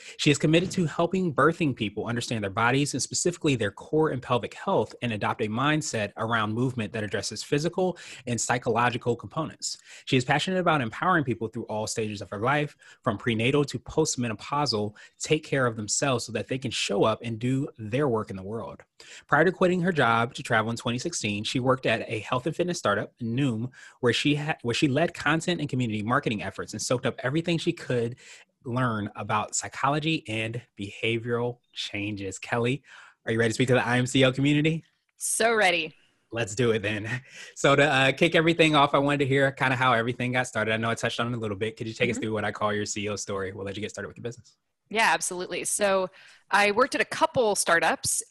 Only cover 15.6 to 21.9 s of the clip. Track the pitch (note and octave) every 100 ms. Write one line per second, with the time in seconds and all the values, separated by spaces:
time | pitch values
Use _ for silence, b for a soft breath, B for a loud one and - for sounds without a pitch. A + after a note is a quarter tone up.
15.6 | B2 A2 G#2 - C#3+ A#2+ - A2 - C3
16.6 | B2 - - G3+ C3+ G#2+ A#2 A2 B2 C3+
17.6 | D3 - G#2+ B2 D3 A2 G2+ G2 F#2+ A2+
18.6 | F#2+ - - _ B B B D3 F3+ E3+
19.6 | F#3 F#3 F3 D#3 A#2 A#2 A#2 - - A2+
20.6 | A2 A2+ B2 B2 E3+ - G#2+ G2+ G#2+ C3+
21.6 | B2+ B2+ C#3